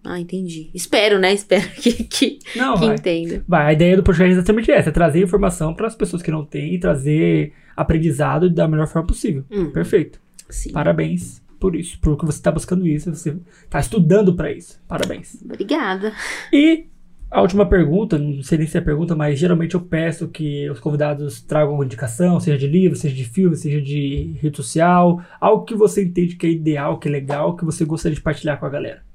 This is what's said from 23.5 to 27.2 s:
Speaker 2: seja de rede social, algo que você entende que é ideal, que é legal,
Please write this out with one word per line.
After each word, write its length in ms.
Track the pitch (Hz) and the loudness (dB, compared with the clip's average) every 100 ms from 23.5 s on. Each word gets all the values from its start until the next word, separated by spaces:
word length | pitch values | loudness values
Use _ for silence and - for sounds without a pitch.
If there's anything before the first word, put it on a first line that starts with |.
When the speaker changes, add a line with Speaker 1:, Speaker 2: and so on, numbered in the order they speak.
| 147 | 0
Speaker 2:
seja 240 | 151 147 | -2 -4
de 560 | 139 147 139 143 165 156 | -4 -4 -4 -4 -8 -6
rede 160 | 151 147 | -6 -6
social, 640 | - 160 170 180 175 175 - - | -6 0 4 6 4 2 -6 -2
algo 240 | 190 220 | 2 2
que 100 | 220 | 0
você 300 | 220 208 202 | 2 2 2
entende 320 | 185 180 175 - | -2 -2 -2 -2
que 100 | 165 | -2
é 40 | |
ideal, 480 | 165 156 147 147 160 | 0 0 -2 -2 -4
que 80 | 147 | -4
é 20 | |
legal, 460 | 143 | -4